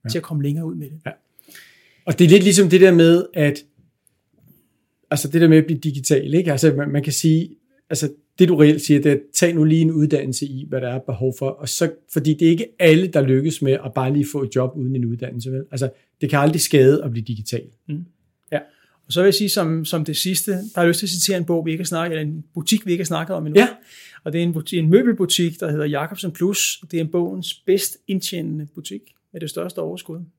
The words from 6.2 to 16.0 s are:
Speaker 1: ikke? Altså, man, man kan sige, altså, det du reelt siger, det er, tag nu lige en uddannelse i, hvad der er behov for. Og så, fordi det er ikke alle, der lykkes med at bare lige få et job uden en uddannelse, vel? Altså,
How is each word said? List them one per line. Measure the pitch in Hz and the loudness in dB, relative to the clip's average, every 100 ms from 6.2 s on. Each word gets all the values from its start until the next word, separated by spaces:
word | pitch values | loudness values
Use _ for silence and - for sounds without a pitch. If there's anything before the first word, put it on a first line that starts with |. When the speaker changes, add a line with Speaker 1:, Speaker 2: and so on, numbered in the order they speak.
| - | 2
Speaker 1:
ikke? | 160 165 | -2 0
Altså, | 139 160 | 2 2
man, | 139 143 | 2 -2
man | 143 | -4
kan | 151 | -4
sige, | - 160 160 - - _ _ _ | -2 2 2 0 -14 _ _ _
altså, | 143 147 147 _ - | -6 -6 -10 _ 2
det | 180 | 2
du | 156 | 6
reelt | 151 151 | 6 4
siger, | - 143 | 2 2
det | 147 | 4
er, | 143 - | 0 -2
tag | - 175 170 | 0 0 2
nu | |
lige | 156 160 | 2 4
en | 160 | 2
uddannelse | 160 151 143 135 123 143 | 2 0 0 -2 -8 -8
i, | 131 151 | -10 -8
hvad | 127 | -6
der | 123 | -6
er | 131 | -8
behov | 131 113 131 - | -8 -4 -4 -4
for. | 135 | -8
Og | - 143 | -8 -10
så, | - 165 165 _ | -4 -4 -4 _
fordi | 160 151 | -4 -2
det | 147 165 | 2 2
er | |
ikke | 170 226 _ | 2 -4 _
alle, | 170 160 185 | 6 6 4
der | 165 | 0
lykkes | 135 131 151 156 | 2 2 0 -2
med | 135 135 131 | -2 -2 -4
at | 135 | -4
bare | 131 | -2
lige | 143 143 | -2 -2
få | 143 | -6
et | 131 131 | -4 -4
job | 127 151 | -4 -4
uden | 127 135 | -6 -4
en | 120 | -4
uddannelse, | 117 123 123 120 | -6 -10 -10 -8
vel? | 131 135 | -10 -8
Altså, | 131 131 _ | -6 -6 _